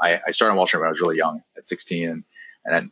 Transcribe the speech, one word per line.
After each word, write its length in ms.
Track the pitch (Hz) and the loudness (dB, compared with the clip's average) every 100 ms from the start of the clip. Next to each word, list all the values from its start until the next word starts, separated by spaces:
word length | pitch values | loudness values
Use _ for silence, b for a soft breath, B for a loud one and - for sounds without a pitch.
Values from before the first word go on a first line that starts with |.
I, 180 | 87 85 90 | 2 2 -2
I 40 | |
started 200 | - 113 | 2 2
on 40 | 98 | 4
Wall 100 | 90 | 2
Street 140 | 82 | 2
when 80 | 80 | 0
I 40 | |
was 80 | 78 | 0
really 160 | 85 78 | 0 2
young, 260 | 80 78 _ - | 0 -2 _ -16
at 120 | - | -10
sixteen, 400 | 87 - 85 82 | -8 -6 -4 -4
and, 140 | 80 - B B B | -6 -12 B B B
and 260 | - 85 95 | -2 -2 -2